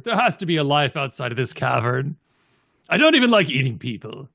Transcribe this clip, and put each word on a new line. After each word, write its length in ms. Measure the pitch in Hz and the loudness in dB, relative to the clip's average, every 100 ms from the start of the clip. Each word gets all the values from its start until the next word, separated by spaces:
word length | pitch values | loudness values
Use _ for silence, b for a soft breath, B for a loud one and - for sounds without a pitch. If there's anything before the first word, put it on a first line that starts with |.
There 120 | 233 220 | -2 0
has 200 | 247 - | 0 0
to 80 | 165 | -2
be 100 | 160 | -2
a 80 | |
life 320 | 143 143 139 156 | 2 2 0 -2
outside 360 | 139 - 123 | -8 -6 -8
of 40 | 117 | -4
this 160 | 123 | -6
cavern. 640 | - 127 127 117 127 139 151 _ _ _ _ _ _ _ | -2 -2 0 0 -2 -4 -8 _ _ _ _ _ _ _
I 80 | 185 | 2
don't 180 | 311 | 4
even 160 | 311 247 | 4 4
like 180 | 220 160 | 4 2
eating 300 | 135 131 104 | 0 -2 -4
people. 500 | 123 110 107 - 143 | -8 -10 -12 -16 -18